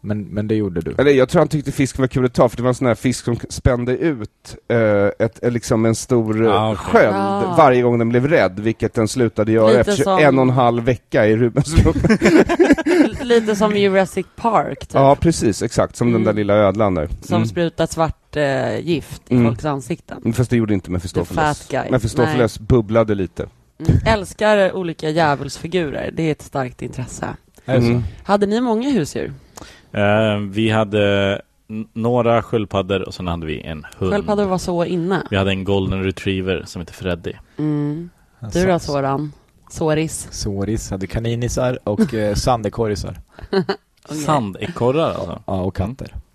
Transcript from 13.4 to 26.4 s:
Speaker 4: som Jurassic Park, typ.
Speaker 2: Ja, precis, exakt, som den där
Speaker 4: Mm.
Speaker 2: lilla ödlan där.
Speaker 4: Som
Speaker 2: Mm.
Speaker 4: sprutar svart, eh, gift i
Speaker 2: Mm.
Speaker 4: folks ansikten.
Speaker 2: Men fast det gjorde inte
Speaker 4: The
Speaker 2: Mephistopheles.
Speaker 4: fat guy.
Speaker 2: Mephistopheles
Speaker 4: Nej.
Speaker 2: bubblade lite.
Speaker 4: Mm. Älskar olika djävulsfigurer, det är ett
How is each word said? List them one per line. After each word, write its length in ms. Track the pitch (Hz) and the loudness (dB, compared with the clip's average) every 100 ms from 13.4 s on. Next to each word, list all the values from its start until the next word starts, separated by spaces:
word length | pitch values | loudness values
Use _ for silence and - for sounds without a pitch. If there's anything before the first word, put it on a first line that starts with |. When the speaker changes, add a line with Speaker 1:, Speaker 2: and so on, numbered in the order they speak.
| 220 202 | 2 0
Speaker 4:
som 220 | 214 208 | 0 2
Jurassic 480 | 202 190 190 - 180 - | 2 2 0 -4 -10 -4
Park, 440 | 233 196 143 139 | 0 0 0 -8
typ. 100 | - | -4
Speaker 2:
Ja, 220 | - 135 143 | 2 4 6
precis, 460 | 165 165 117 92 | 2 2 0 0
exakt, 340 | 113 - 92 - | -4 -2 -2 0
som 160 | 120 | 0
den 120 | 117 | 2
där 80 | 110 | 2
Speaker 4:
Mm. 40 | 104 | 0
Speaker 2:
lilla 160 | 101 | 2
ödlan 420 | 104 101 98 107 90 | 4 4 4 0 0
där. 140 | 76 - | -2 -6
Speaker 4:
Som 140 | - 107 | -2 -2
Speaker 2:
Mm. 120 | 113 | 0
Speaker 4:
sprutar 380 | 175 165 - 165 | -2 -4 -2 -4
svart, 500 | - 160 - _ 151 | 0 -2 -2 _ -2
eh, 440 | 143 135 120 110 | 0 0 -2 -4
gift 420 | 151 160 - - _ | -2 -2 -4 -18 _
i 60 | 123 | 2
Speaker 2:
Mm. 120 | 117 | 4
Speaker 4:
folks 180 | 117 151 | 0 -4
ansikten. 520 | 139 131 - - - | -6 -6 -10 -10 -6
Speaker 2:
Men 100 | - | -4
fast 160 | 113 120 | -2 0
det 80 | 120 | 2
gjorde 160 | 107 | 2
inte 120 | 101 85 | 0 0
Speaker 4:
The 60 | |
Speaker 2:
Mephistopheles. 680 | 87 87 - 85 165 151 143 | -6 -4 -4 -4 -2 -2 -2
Speaker 4:
fat 80 | - | -6
guy. 220 | 135 120 | -6 -2
Speaker 2:
Mephistopheles 680 | 131 110 101 123 151 113 - | -2 0 0 0 2 0 -2
Speaker 4:
Nej. 80 | 107 | 0
Speaker 2:
bubblade 480 | 127 101 113 110 101 | 2 4 2 2 0
lite. 300 | 90 - - _ _ _ | -4 -6 -12 _ _ _
Speaker 4:
Mm. 200 | 160 - 220 | 2 2 4
Älskar 680 | 220 180 - 214 208 190 - | 0 -2 -2 2 4 2 0
olika 340 | 175 156 160 | -8 -4 -2
djävulsfigurer, 1000 | 156 160 139 139 - 165 180 156 - - | 2 2 0 -4 -10 -4 -4 -2 -4 -6
det 100 | - | -2
är 80 | 160 | -2
ett 100 | 147 | -2